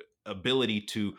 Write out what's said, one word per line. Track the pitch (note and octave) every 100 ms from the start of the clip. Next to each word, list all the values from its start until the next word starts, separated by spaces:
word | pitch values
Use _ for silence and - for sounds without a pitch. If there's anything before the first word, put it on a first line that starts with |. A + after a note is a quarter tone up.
| - _ G#2+
ability | F#2+ A#2+ C3 A#2 G#2+
to | - A2 G2+